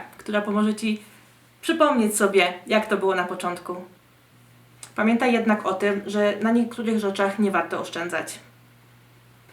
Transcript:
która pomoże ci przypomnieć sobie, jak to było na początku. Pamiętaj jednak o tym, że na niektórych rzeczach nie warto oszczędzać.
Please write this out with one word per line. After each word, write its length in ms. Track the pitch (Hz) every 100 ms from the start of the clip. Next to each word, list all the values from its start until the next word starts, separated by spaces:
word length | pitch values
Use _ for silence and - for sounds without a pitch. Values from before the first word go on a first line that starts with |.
| - -
która 240 | - 208
pomoże 320 | 214 208 214
ci 280 | 214 220 214 - - - _ _ _
przypomnieć 540 | - 320 302 254 214 -
sobie, 360 | 202 190 180 - -
jak 200 | 214 214
to 100 | 196
było 180 | 190
na 100 | 185
początku. 520 | 180 180 180 175 - 180 185 - _ _ _ _ _ - _ - - -
Pamiętaj 360 | 214 233 254
jednak 340 | 233 208 214 -
o 60 |
tym, 300 | 190 202 202 202
że 280 | 208 208 202
na 100 | 220
niektórych 460 | 240 233 - 220 220
rzeczach 400 | 196 196 196 196
nie 120 | 202
warto 300 | 180 170 180
oszczędzać. 580 | - 170 175 160 151 - - - - _ _ - _ _ _ _ -